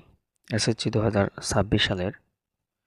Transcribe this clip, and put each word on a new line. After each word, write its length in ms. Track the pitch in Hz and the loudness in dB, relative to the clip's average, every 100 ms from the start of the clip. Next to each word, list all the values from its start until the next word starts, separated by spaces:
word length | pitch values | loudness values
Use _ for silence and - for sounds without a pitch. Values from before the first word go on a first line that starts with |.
| - _ _ _ - | -2 _ _ _ -8
এসএসসি 400 | 113 - 113 - | -2 -2 -2 -2
দু 60 | 110 107 | 0 2
হাজার 200 | 101 98 - - | 2 0 -2 -2
ছাব্বিশ 320 | - 101 107 - | 0 2 2 2
সালের 260 | 98 90 - _ _ _ _ _ _ | 0 -4 -6 _ _ _ _ _ _